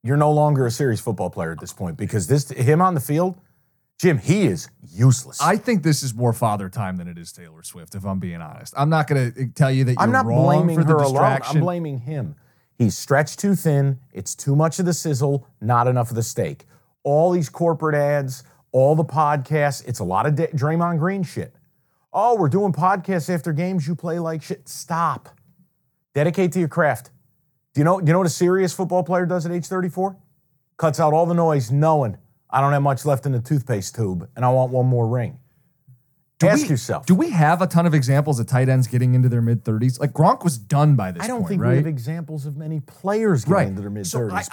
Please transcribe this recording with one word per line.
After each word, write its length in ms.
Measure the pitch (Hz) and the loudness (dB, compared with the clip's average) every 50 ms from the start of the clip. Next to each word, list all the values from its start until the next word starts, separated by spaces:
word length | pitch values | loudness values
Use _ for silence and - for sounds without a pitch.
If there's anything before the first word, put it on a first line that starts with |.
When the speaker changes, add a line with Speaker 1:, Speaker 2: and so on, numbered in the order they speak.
| - | -2
Speaker 1:
You're 140 | 117 143 | 0 2
no 140 | 147 147 151 | 2 4 4
longer 360 | 151 151 151 151 151 135 131 | 4 4 4 4 4 2 2
a 40 | 120 | 0
serious 280 | 117 - 147 131 110 95 | 0 0 0 0 0 -2
football 320 | - 120 104 87 95 87 | -2 -6 -4 -4 -4 -6
player 200 | - 101 87 80 | -4 -6 -6 -6
at 80 | 82 73 | -6 -8
this 140 | - 85 - | -12 -16 -12
point 240 | - 101 87 80 | -10 -8 -8 -6
because 300 | - 107 95 - 107 87 | -6 -8 -4 -4 -4 0
this, 240 | - 139 147 143 - | 0 0 0 0 -4
him 280 | - 127 123 120 156 165 | -6 -2 2 2 4 4
on 140 | 185 190 180 | 2 0 0
the 60 | 147 | -2
field, 400 | 117 - 147 156 180 190 180 - _ _ _ _ _ _ _ _ _ _ _ | -4 -2 -2 0 0 -2 -4 -8 _ _ _ _ _ _ _ _ _ _ _
Jim, 220 | _ - 180 156 117 | _ 2 2 2 2
he 260 | - - 170 214 196 | 2 0 2 2 2
is 240 | 123 90 80 - - _ _ - | 0 0 -2 -8 -14 _ _ -20
useless. 540 | - - 92 120 131 123 - - - - - | -18 -2 4 4 4 4 4 -2 -12 -6 -2
Speaker 2:
I 160 | 139 160 202 | 0 0 0
think 240 | 220 - 247 233 185 | 0 0 0 0 2
this 220 | 147 160 147 - - | 2 2 0 0 -2
is 100 | 131 107 | -6 -4
more 180 | 113 123 117 | -2 0 0
father 380 | 113 - 120 113 104 101 98 95 | 0 0 0 -2 -2 -2 -6 -8
time 280 | - 123 104 92 92 | -6 -6 -6 -6 -6
than 100 | 90 85 | -8 -8
it 100 | 87 85 | -10 -14
is 140 | 85 82 85 | -14 -16 -18
Taylor 320 | - - 87 80 80 80 85 | -20 -20 -20 -20 -20 -20 -20
Swift, 320 | - - 87 80 80 - | -18 -18 -18 -20 -14 -14
if 100 | 98 92 | -10 -6
I'm 140 | 101 98 95 | -4 -4 -4
being 200 | 87 90 85 82 | -4 -6 -8 -10
honest. 360 | 82 78 - - - - - | -12 -14 -16 -18 -18 -12 -4
I'm 120 | - 143 156 | -2 0 2
not 180 | 165 156 147 | 2 0 2
gonna 240 | 147 147 139 127 120 120 127 131 117 - | 0 0 0 0 -2 -2 -6 -8 -8 0
tell 160 | - 147 135 | 2 2 2
you 120 | 131 131 135 | 4 2 2
that 80 | 123 123 | 2 2
you're 80 | - 190 | 2 2
Speaker 1:
I'm 80 | 113 | 2
not 160 | 113 262 - | 2 2 2
Speaker 2:
wrong 160 | 117 117 123 131 | 2 2 4 4
Speaker 1:
blaming 320 | 139 143 156 165 175 165 | 4 4 4 4 2 2
Speaker 2:
for 60 | 160 147 | 2 4
the 100 | 151 160 | 4 4
Speaker 1:
her 60 | 151 | 4
alone. 140 | 143 135 131 | 4 2 4
Speaker 2:
distraction. 440 | 139 175 - 135 135 135 127 143 | 4 2 2 2 0 -2 0 2
Speaker 1:
I'm 60 | 160 156 | 2 2
blaming 340 | 180 175 175 165 151 139 127 | 2 -2 -4 -6 -6 -8 -8
him. 340 | 117 135 156 143 113 82 143 _ _ _ _ _ _ _ _ | -8 -8 -8 -6 -8 -8 -10 _ _ _ _ _ _ _ _
He's 180 | _ 120 104 87 | _ 0 0 0
stretched 440 | - - - 139 139 151 - - - | -4 -2 0 2 2 2 0 -4 -4
too 160 | - 202 196 | 0 0 0
thin. 420 | - - 165 143 139 139 139 135 127 - _ _ | 2 2 0 2 2 2 0 -2 -4 -10 _ _
It's 220 | - 92 - - | -14 -12 -12 -12
too 200 | - - 139 139 | -6 -2 0 2
much 220 | 143 156 160 156 | 2 2 0 0
of 80 | - 185 | -2 -2
the 80 | 175 170 | -2 -2
sizzle, 540 | - - 165 147 120 147 139 143 135 - _ _ _ | -2 -2 -2 -2 0 0 0 -2 -2 -6 _ _ _
not 280 | 104 110 123 120 120 | -2 0 2 2 2
enough 240 | 127 123 123 120 120 | 2 2 0 0 -2
of 40 | 117 | -2
the 60 | 113 | -4
steak. 460 | 110 - - - 98 78 71 - - _ _ _ _ _ _ _ | -4 -4 -4 -4 -4 -4 -6 -10 -16 _ _ _ _ _ _ _
All 300 | _ 143 143 151 165 180 | _ 0 2 2 4 2
these 180 | 180 180 156 - | 2 0 -2 -4
corporate 460 | - - 170 170 160 151 156 156 147 | -4 -2 0 0 0 0 -2 -2 0
ads, 480 | 147 143 143 147 143 139 131 127 - - _ _ _ _ _ | 0 0 0 0 0 -2 -4 -8 -12 -16 _ _ _ _ _
all 220 | - 131 131 139 156 | 2 4 4 4 4
the 100 | 156 160 | 2 0
podcasts, 800 | - - 156 156 147 151 147 127 - 151 156 143 143 135 - - | 0 0 0 2 2 2 -2 -2 -2 0 0 0 0 -2 -4 -10
it's 100 | - 117 | -10 -8
a 60 | - 104 | -6 -4
lot 220 | 87 92 98 117 | -2 0 0 2
of 80 | 151 151 | 0 0
D-, 100 | 139 165 156 - | 0 -2 -2 -2
Draymond 460 | 139 127 151 160 170 170 170 170 156 | -2 -2 0 0 0 0 0 -2 -2
Green 240 | 156 185 196 196 180 | -2 -2 -2 -4 -6
shit. 320 | - - - 82 - _ _ _ _ _ _ _ _ _ _ _ _ - | -6 -6 -10 -10 -10 _ _ _ _ _ _ _ _ _ _ _ _ -4
"Oh, 220 | 185 208 240 240 | 0 0 2 2
we're 120 | 214 180 | 2 2
doing 260 | 139 120 196 208 202 147 | 2 2 2 0 0 0
podcasts 540 | 143 165 185 202 190 165 - 190 175 147 | 0 2 2 0 0 -2 -4 -4 -4 -2
after 260 | - 180 165 - 170 151 | -4 -6 -4 -4 -4 -4
games. 340 | 143 180 185 190 180 139 | -2 -2 -2 -4 -4 -4
You 80 | 147 175 | -4 -6
play 240 | - - 170 160 175 | -6 -6 -6 -6 -4
like 240 | 165 160 160 156 - | -4 -4 -6 -8 -8
shit." 260 | - - - _ - | -10 -12 -12 _ -18
Stop. 600 | - - - - 170 165 170 156 135 - _ - _ _ _ _ _ _ _ _ _ _ _ _ _ _ _ _ _ | -16 -16 -10 -6 -4 -2 -2 -2 -2 -6 _ -18 _ _ _ _ _ _ _ _ _ _ _ _ _ _ _ _ _
Dedicate 380 | 143 151 175 156 196 190 175 | 0 0 0 2 0 0 0
to 80 | - 185 | 0 0
your 80 | 175 | -2
craft. 420 | 147 - 170 165 147 120 - - - _ _ _ _ _ _ _ _ _ _ _ _ _ | -2 0 0 0 0 0 -2 -8 -20 _ _ _ _ _ _ _ _ _ _ _ _ _
Do 80 | 135 | 2
you 20 | 147 | 4
know, 160 | 165 185 190 | 4 2 2
do 80 | 180 | 4
you 60 | 147 165 | 2 4
know 60 | 185 | 4
what 80 | - | 2
a 20 | 165 | 0
serious 420 | - - 180 175 185 190 190 175 | 0 2 2 2 4 2 2 0
football 320 | - - 190 170 180 180 180 | -2 -4 -4 -2 -2 -2 0
player 220 | 175 180 180 180 | 0 0 0 0
does 200 | 165 180 180 156 | 0 -2 -2 -4
at 60 | 170 | -4
age 140 | 175 175 - | -6 -6 -6
thirty-four? 500 | - 190 185 180 180 - 185 185 196 190 - _ _ _ _ _ _ _ _ _ _ _ | -4 -4 -4 -4 -4 -2 -4 -4 -4 -4 -10 _ _ _ _ _ _ _ _ _ _ _
Cuts 200 | - 165 160 143 | 0 0 0 2
out 140 | - 165 151 | 2 2 4
all 140 | 151 160 175 | 4 4 2
the 80 | 170 175 | 2 2
noise 400 | 170 170 160 151 143 120 107 135 | 2 2 2 2 0 0 0 0
knowing, 420 | 143 151 160 160 147 117 107 90 - _ _ _ _ _ _ | 2 4 4 4 2 0 -2 -6 -10 _ _ _ _ _ _
"I 120 | - 131 | 0 2
don't 100 | 139 139 | 2 2
have 100 | 143 139 | 2 2
much 220 | 143 143 135 123 - | 2 0 0 0 0
left 220 | 156 139 127 - | -2 -2 0 0
in 80 | 143 131 | -2 -2
the 80 | 120 | -2
toothpaste 520 | 117 - 151 143 117 - 120 101 95 - - | -2 -2 -2 -4 -2 -2 -4 -4 -4 -8 -6
tube, 360 | - 113 95 92 87 - - _ | -4 -4 -4 -4 -6 -8 -12 _
and 120 | - 123 | -2 0
I 40 | 123 | 2
want 220 | 123 131 127 127 | 2 2 0 0
one 140 | 127 127 123 | 0 0 2
more 200 | 127 127 120 117 | 2 2 2 0
ring." 340 | 110 120 127 117 87 - - _ _ _ _ _ _ _ _ _ _ - _ _ _ _ _ _ _ _ _ | 0 0 -2 -4 -6 -8 -14 _ _ _ _ _ _ _ _ _ _ -20 _ _ _ _ _ _ _ _ _
Speaker 2:
Do 80 | 160 | 2
Speaker 1:
Ask 160 | 185 214 294 302 | 4 4 2 2
Speaker 2:
we, 60 | 175 | 0
Speaker 1:
yourself. 360 | 151 117 - - 101 73 - | -2 -2 -2 -4 -6 -6 2
Speaker 2:
do 80 | - 185 | 2 2
we 160 | 190 320 339 | 2 2 0
have 300 | 240 170 151 151 175 170 | 2 2 4 4 4 2
a 60 | 190 | 0
ton 180 | - - 170 170 | 0 2 2 2
of 80 | 175 151 | 4 2
examples 460 | 156 127 123 139 143 147 151 143 117 | 2 2 2 2 2 2 0 -2 -2
of 80 | 113 | -2
tight 220 | - 131 127 131 131 | 0 0 0 2 2
ends 180 | 131 131 127 | 2 2 2
getting 260 | - 123 123 127 123 123 | 0 0 0 2 2 4
into 140 | 127 127 | 4 4
their 140 | 123 120 120 | 2 2 2
mid-thirties? 580 | 117 117 120 110 - 117 110 107 117 131 120 - | 2 0 0 0 0 -2 -2 0 0 0 0 0
Like, 140 | - 120 - | -4 -4 0
Gronk 320 | 139 156 190 262 - - | 2 4 4 4 2 -2
was 120 | 175 135 | -4 -4
done 380 | 113 101 98 147 143 151 151 143 | -4 -6 -2 0 2 4 4 4
by 160 | 117 98 92 | 4 2 -2
this 100 | 90 87 | -6 -6
Speaker 1:
I 60 | - | -6
don't 120 | 208 254 233 | -6 -4 -4
Speaker 2:
point, 100 | 190 165 | -4 -2
Speaker 1:
think 140 | - - 110 | -2 0 2
Speaker 2:
right? 80 | 120 | 2
Speaker 1:
we 40 | 127 | 2
have 100 | 135 147 | 2 0
examples 600 | 165 151 127 113 139 160 170 165 147 156 151 135 | 0 -4 -6 -6 -8 -8 -8 -8 -10 -10 -10 -8
of 100 | 151 139 | -10 -10
many 240 | 147 156 156 160 151 | -10 -8 -8 -8 -8
players 640 | 139 - - - - 190 208 220 226 214 175 123 98 | -8 -10 -20 -8 -4 -2 -2 0 2 2 2 2 2
getting 100 | - - | 2 2
Speaker 2:
Right. 140 | - - | 2 2
Speaker 1:
into 140 | 101 95 95 | 0 -4 -8
their 80 | 98 101 101 107 101 | -8 -8 -8 -8 -8
Speaker 2:
So 140 | - - 120 | -6 -4 -4
I, 20 | 117 | -4
Speaker 1:
mid-thirties, 260 | 107 - - - - | -2 -4 -6 -6 0